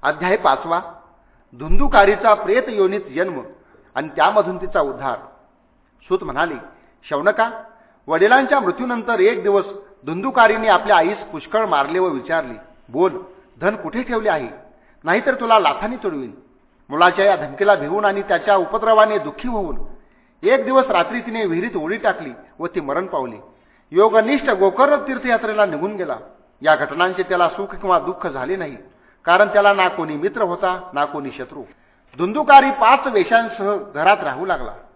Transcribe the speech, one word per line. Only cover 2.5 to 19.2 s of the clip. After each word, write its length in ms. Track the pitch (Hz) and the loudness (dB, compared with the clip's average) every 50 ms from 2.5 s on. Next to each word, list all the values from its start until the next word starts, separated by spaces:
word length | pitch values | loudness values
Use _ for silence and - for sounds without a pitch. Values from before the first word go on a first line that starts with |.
| 202 247 254 269 | 0 0 0 -2
योनीत 340 | 226 208 190 185 196 208 190 - 131 | 0 0 2 2 2 -2 -6 -6 -4
जन्म 260 | 151 175 180 175 135 117 - - _ _ _ _ _ _ _ _ | -4 -4 -4 -4 -10 -12 -14 -18 _ _ _ _ _ _ _ _
आणि 120 | 127 147 160 - | -8 -8 -6 0
त्यामधून 420 | - 151 180 208 214 151 175 185 180 | 2 2 4 4 2 0 0 -4 -8
तिचा 240 | 180 180 - 190 | -8 -4 -2 -2
उद्धार. 340 | 151 139 135 143 135 135 117 - - - - _ _ _ _ _ _ _ _ _ _ _ _ _ | -2 -2 -4 -6 -6 -6 -6 -8 -10 -18 -20 _ _ _ _ _ _ _ _ _ _ _ _ _
सूत 220 | _ - 185 190 175 | _ -4 -4 -4 -4
म्हणाले, 300 | 151 131 135 160 170 151 120 - - - _ _ _ _ _ _ - | -6 -4 -2 -2 -2 -4 -10 -12 -18 -20 _ _ _ _ _ _ -6
शौनका, 540 | 156 143 151 196 214 - 226 233 233 226 220 - _ _ _ _ _ _ _ - | -6 0 0 0 2 2 0 -2 -2 -10 -16 -18 _ _ _ _ _ _ _ -4
वडिलांच्या 520 | 156 165 185 214 240 262 269 247 294 277 | 0 4 4 6 6 4 4 2 0 0
मृत्यूनंतर 600 | 226 180 175 - 247 247 247 233 214 - - 175 | 0 -2 -4 -4 -4 -6 -6 -6 -4 -4 0 2
एक 240 | 185 208 233 - 185 | 2 2 2 2 0
दिवस 220 | 202 202 202 185 - - - - - - _ - | 0 2 2 0 -2 -10 -16 -18 -20 -20 _ -10
धुंदुकारीने 640 | 135 160 180 202 269 269 254 233 220 220 220 220 220 | -8 -8 -6 -6 -2 2 2 4 4 2 0 2 2
आपल्या 280 | 196 170 220 208 208 | 2 2 4 2 2
आईस 220 | 175 165 170 208 202 | 4 4 2 -2 -6
पुष्कळ 480 | - - - 156 - - - 214 220 | -10 -14 -14 -14 -14 -4 -4 -2 -2
मारले 340 | 202 165 143 139 143 165 180 | 0 0 0 0 0 0 -2
व 80 | 185 180 | 0 0
विचारले, 460 | 151 135 120 - 160 165 151 127 117 107 - - _ _ - - | -2 -4 -6 -4 -4 -4 -4 -6 -10 -16 -18 -20 _ _ -20 -12
'बोल, 220 | 117 143 175 185 - - - - - - _ _ _ - | -2 0 0 0 0 -4 -14 -16 -20 -20 _ _ _ -4
धन 140 | 156 185 214 | -4 -4 -4
कुठे 280 | 208 - 160 - 226 254 | -4 -8 -8 -6 -6 -6
ठेवले 260 | - 247 220 220 214 | -4 -4 -2 0 0
आहे? 180 | 175 156 131 113 98 - - - _ _ _ _ _ _ _ | 0 -2 -4 -8 -12 -16 -20 -20 _ _ _ _ _ _ _
नाहीतर 320 | 156 175 220 220 285 262 - | 0 0 0 2 -2 -2 -2
तुला 200 | 240 233 226 220 | 2 4 4 4
लाथाने 360 | 185 151 143 - 190 214 247 | 4 4 0 0 -6 -8 -8
तुडवीन.' 360 | 247 - 202 160 143 131 117 98 - _ _ _ _ _ _ _ _ _ _ | -6 -6 -6 -6 -6 -10 -10 -14 -18 _ _ _ _ _ _ _ _ _ _
मुलाच्या 360 | 135 151 175 180 180 190 196 | 0 4 4 4 4 4 2
या 100 | 202 196 | 2 2
धमकीला 400 | 156 143 - 135 - 202 202 202 | 2 -2 -8 -4 -2 2 4 4
भिवून 300 | 170 143 147 175 208 208 | 2 2 -4 -4 0 0
आणि 160 | 202 196 202 | 0 0 -2
त्याच्या 340 | 196 - 175 175 - 214 202 | -2 -2 -2 -2 2 2 2
उपद्रवाने 640 | 196 180 - - 226 220 220 226 214 214 214 214 | 2 2 -2 -4 -2 2 4 6 6 6 4 4
दुःखी 300 | 196 | -4